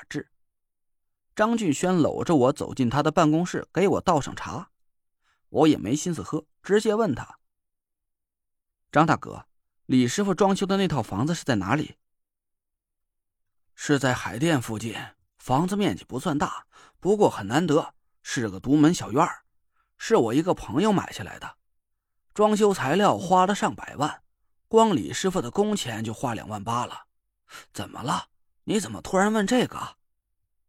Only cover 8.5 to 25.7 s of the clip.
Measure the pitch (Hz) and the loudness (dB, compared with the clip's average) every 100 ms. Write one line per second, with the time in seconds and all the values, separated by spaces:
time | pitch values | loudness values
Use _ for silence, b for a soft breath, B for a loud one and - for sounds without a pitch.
8.5 | _ _ _ _ 147 151 127 - - - | _ _ _ _ 2 2 0 -4 -16 -18
9.5 | _ _ _ - 127 123 - 202 180 196 | _ _ _ 0 2 2 0 -2 2 2
10.5 | 190 190 196 185 151 107 101 147 170 - | 2 0 0 0 0 -4 -2 -2 -2 -2
11.5 | 107 92 143 - - _ _ _ _ _ | -2 0 -2 -2 -12 _ _ _ _ _
12.5 | _ _ _ _ _ _ _ _ _ _ | _ _ _ _ _ _ _ _ _ _
13.5 | _ _ - - 143 131 123 92 104 165 | _ _ -12 -2 0 2 -2 -6 -4 0
14.5 | 143 - 107 113 101 - - _ _ - | 0 -2 -8 -8 -10 -14 -18 _ _ -2
15.5 | 131 180 202 185 90 - 127 180 147 160 | 0 0 0 -2 -2 -8 -8 -4 -2 -4
16.5 | - - b b b 175 208 160 - 101 | -6 -16 b b b 0 4 4 2 -2
17.5 | 135 180 147 - - _ _ - - 110 | 0 2 0 0 -10 _ _ -8 -4 -4
18.5 | 92 113 151 151 180 - 139 175 - _ | -6 0 4 6 4 -2 0 0 -2 _
19.5 | _ _ _ _ _ - 220 113 131 180 | _ _ _ _ _ 0 2 4 2 0
20.5 | 160 - 113 214 180 - - 90 - - | -2 -2 0 2 2 -2 -10 -12 -12 -16
21.5 | - _ _ _ _ _ _ _ - 214 | -18 _ _ _ _ _ _ _ 2 2
22.5 | 208 208 190 131 175 196 107 170 185 185 | 6 4 2 0 2 4 2 2 4 4
23.5 | 202 196 101 - - 151 - _ _ _ | 2 -2 -4 -12 -6 -6 -6 _ _ _
24.5 | _ _ 220 220 151 78 - 190 180 120 | _ _ 4 6 4 -2 -4 -2 -2 -4
25.5 | 196 208 | -2 0